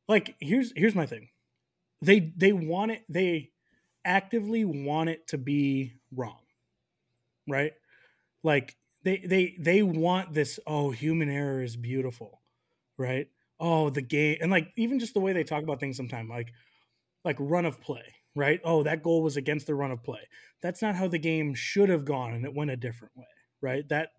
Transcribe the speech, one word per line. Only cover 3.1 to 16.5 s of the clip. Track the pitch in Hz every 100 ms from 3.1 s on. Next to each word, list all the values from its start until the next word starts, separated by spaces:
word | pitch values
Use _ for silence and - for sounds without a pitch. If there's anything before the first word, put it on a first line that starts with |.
| 165 185 165 127 _ _ _ _ _
actively | 180 190 190 233 208 226 208
want | 143 139 151 160
it | 160 -
to | 147
be | 131 143 143 135 131 - _
wrong. | 127 120 - _ _ _ _ _ _ _ _ _ _ -
Right? | 139 147 - _ _ _ _ _ _
Like, | 160 143 123 - _ _
they, | 175 190
they, | 180 190 180 -
they | 160 190
want | 208 160 165 185 180
this, | 151 143 - -
"Oh, | 151 143
human | 117 147 165 151
error | 143 143 135
is | 123 117
beautiful," | 117 131 131 117 104 - _ _ _ _ _ -
right? | 127 131 143 _ _ _
"Oh, | 170 165 151
the | 139
game," | 123 147 151 160
and, | 165
like, | 190 160 -
even | 226 269
just | 226
the | 208
way | 190
they | 185
talk | 147 151
about | 156 135
things | 139 127
sometimes, | 123 120 113
like, | 120 117